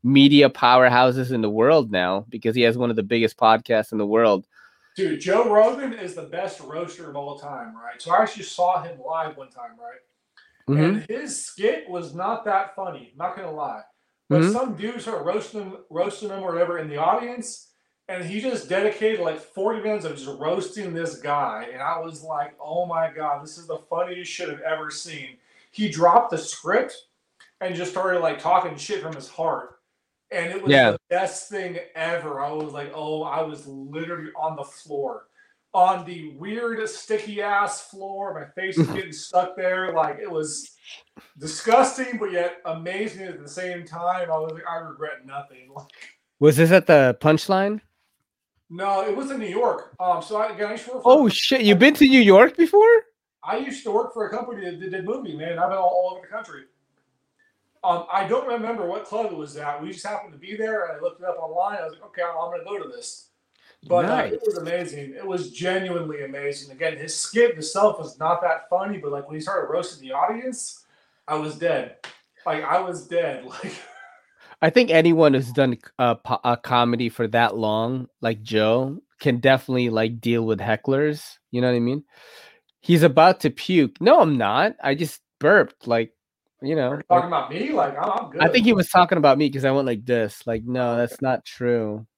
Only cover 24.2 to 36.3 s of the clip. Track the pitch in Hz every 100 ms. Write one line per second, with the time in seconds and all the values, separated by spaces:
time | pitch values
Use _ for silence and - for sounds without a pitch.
24.2 | 170 - 170 143 160 156 151 - 170 151
25.2 | 131 - _ _ _ - 208 156 175 240
26.2 | - 160 - - 160 220 262 - _ _
27.2 | _ _ _ _ 185 170 180 185 185 175
28.2 | 160 143 160 180 170 147 - 196 165 143
29.2 | - - 165 - - _ _ _ _ _
30.2 | _ 180 170 190 139 139 120 - _ 175
31.2 | 185 - - 208 180 131 - 160 165 170
32.2 | 151 135 143 156 151 143 143 151 156 156
33.2 | 151 147 160 143 139 135 135 151 165 170
34.2 | 151 - 160 160 - - 160 143 139 226
35.2 | _ _ _ _ _ 190 185 185 165 170
36.2 | 156